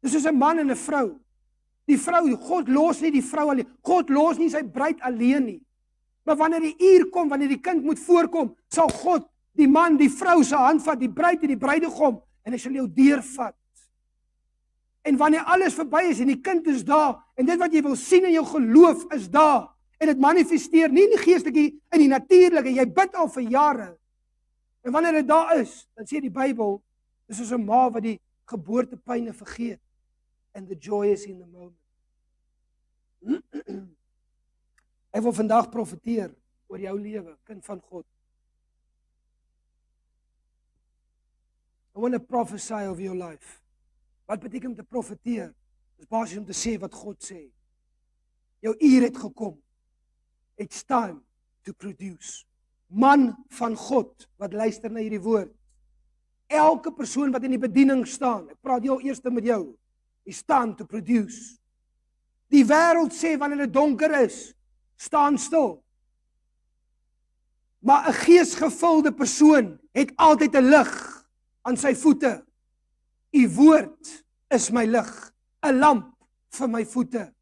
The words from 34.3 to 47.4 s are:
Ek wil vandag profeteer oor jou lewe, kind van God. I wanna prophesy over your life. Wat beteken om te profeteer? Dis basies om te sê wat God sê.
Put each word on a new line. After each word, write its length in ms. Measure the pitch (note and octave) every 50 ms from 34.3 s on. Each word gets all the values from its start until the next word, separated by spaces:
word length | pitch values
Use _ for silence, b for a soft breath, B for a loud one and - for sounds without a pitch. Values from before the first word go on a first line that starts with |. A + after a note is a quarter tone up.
| _ _ _ _ _ _ _ _ _ _ _ _ _ _ _ _ -
Ek 80 | G#3
wil 140 | A3 A#3+ A3+
vandag 340 | G3 A3 G#3+ A3 A#3 A#3 A#3+
profeteer 640 | - A3+ A3 - F#3 E3 _ A#3 A#3 A3 G3 - - _ _ _ _ _ _ _
oor 100 | F#3+ F#3
jou 140 | G3 F#3+ G3 G3+
lewe, 380 | G#3 G#3 G#3+ G#3+ F3+ E3 D#3 _ _
kind 160 | _ A3 G3 -
van 160 | - G#3 F#3 _ _
God. 160 | F#3+ F3 D#3+ _ _ _ _ _ _ _ _ _ _ _ _ _ _ _ _ _ _ _ _ _ _ _ _ _ _ _ _ _ _ _ _ _ _ _ _ _ _ _ _ _ _ _ _ _ _ _ _ _ _ _ _ _ _ _ _ _ _ _ _ _ _ _ _ _ _ _ _ _ _ _ _ _ _ _ _ _ _
I 60 | G3
wanna 180 | A3 B3 B3 A#3
prophesy 680 | A#3+ _ - A#3+ A#3 - G#3 G3+ - - A3 G#3 G3+ G3
over 140 | F#3+ E3+ F#3+
your 140 | F#3+ F#3 F#3
life. 440 | F3+ E3+ D#3 C#3+ _ - - _ _ _ _ _ _ _ _ _ _ _ _ _ _
Wat 160 | - G#3+ G#3+
beteken 300 | - B3 G3+ B3+ - B3+
om 40 | A#3
te 80 | G3+ F#3+
profeteer? 720 | _ - B3 A3 - G#3 - _ A#3 A#3+ G#3+ F#3 E3 _ _ _ _ _ _ _ _ _ _
Dis 100 | D#3 _
basies 320 | A3 A3+ A3+ F3+ E3+ G#3
om 60 | G#3+ E3+
te 80 | F#3+ -
sê 160 | - A#3 A3+ G3
wat 140 | F#3 F3+ -
God 260 | - - G#3 G3 _
sê. 220 | - - F#3+ F3